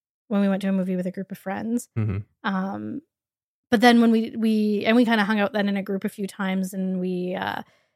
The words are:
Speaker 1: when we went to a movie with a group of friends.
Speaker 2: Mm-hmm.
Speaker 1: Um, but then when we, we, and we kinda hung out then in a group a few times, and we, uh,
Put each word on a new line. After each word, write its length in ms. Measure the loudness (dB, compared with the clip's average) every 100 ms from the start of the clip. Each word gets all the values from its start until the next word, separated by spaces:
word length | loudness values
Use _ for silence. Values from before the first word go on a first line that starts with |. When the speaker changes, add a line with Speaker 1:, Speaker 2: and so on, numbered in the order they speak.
| _ _ -4
Speaker 1:
when 120 | 0
we 80 | 2
went 140 | 2
to 60 | 0
a 40 |
movie 220 | 0 0
with 120 | -2 -4
a 40 |
group 220 | -6 -10
of 60 | -10
friends. 500 | -8 -6 -4 -4 -4 -4
Speaker 2:
Mm-hmm. 200 | -2 -4 -8 _
Speaker 1:
Um, 580 | -4 -2 -4 -6 -8 -10 -14 _ _ _ _ _ -2
but 100 | 4
then 180 | 6 8
when 100 | 6
we, 200 | 4 0 -2
we, 480 | 0 2 2 0 2
and 100 | 4
we 80 |
kinda 200 | 4 2
hung 160 | 2 0
out 120 | 0
then 160 | 0 0
in 80 | -2
a 60 |
group 220 | -4 -4
a 40 | -6
few 180 | -6 -8
times, 460 | -6 -4 -2 -4
and 280 | -4 -4 -2
we, 340 | -4 -4 -4
uh, 280 | -4 -4 -6 -8 _ _